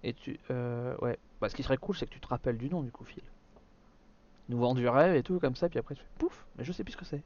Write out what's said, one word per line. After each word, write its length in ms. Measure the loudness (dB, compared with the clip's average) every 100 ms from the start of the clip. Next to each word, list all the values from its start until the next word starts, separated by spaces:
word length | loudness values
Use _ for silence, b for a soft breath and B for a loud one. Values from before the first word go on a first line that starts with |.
Et 100 | -4
tu, 260 | -6 -8 -10 -4
euh, 440 | -4 -2 -4 -4 -2
ouais. 180 | -2 -2 -8 -4
Bah, 80 | -4
ce 60 | -2
qui 80 |
serait 140 | 0 0
cool, 180 | 0 -4
c'est 100 | -4
que 60 |
tu 60 | -8
te 60 | -6
rappelles 300 | -2 0 0
du 120 | -2
nom, 140 | -2
du 80 | -4
coup, 140 | -8 -16
Phil. 180 | -14 -16 -20 -20 -20 -20 -20 -20 -20 -20 -20 -20 -20 -4
Nous 100 | 2
vend 160 | 4
du 140 | 4 6
rêve 280 | 8 8 6
et 80 |
tout, 140 | 4 2
comme 180 | 2 2
ça, 100 | 0
puis 120 | 0
après, 160 | -4 -10
tu 60 |
fais 60 | -12 -2
pouf, 280 | -2 -2 -18 -10
mais 60 |
je 80 | -8
sais 140 | -6 -8
plus 80 |
ce 40 | -10
que 80 | -8
c'est. 180 | -8